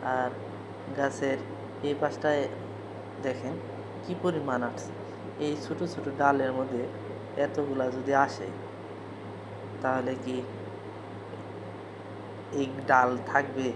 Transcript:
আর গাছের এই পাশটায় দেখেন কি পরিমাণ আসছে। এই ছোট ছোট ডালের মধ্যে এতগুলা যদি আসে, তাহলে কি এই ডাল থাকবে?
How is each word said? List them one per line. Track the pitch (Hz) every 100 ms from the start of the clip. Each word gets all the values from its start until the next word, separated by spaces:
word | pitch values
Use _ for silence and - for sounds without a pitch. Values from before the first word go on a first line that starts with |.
| 127 127
আর | 127 - - - - - - 135
গাছের | 139 - 139 135 - - - -
এই | 147 143
পাশটায় | 147 - 156 147 139 - - - - - - -
দেখেন | 135 127 - 165 - - - -
কি | - 175
পরিমাণ | 180 160 143 123
আসছে। | 120 - - - - - - -
এই | 147 151 -
ছোট | 160 170
ছোট | - 147 139
ডালের | 143 139 131
মধ্যে | 131 131 123 127 - - - - -
এতগুলা | 143 - 143 135 127
যদি | 127 127 139
আসে, | 139 - 98 101 - - - - - - - - - 107 104 -
তাহলে | 131 131 127 131
কি | 127 127 127 - - - - - - - - - - - - - - - - - - - -
এই | 143 135 135 135
ডাল | 131 123 127 -
থাকবে? | 139 139 131 131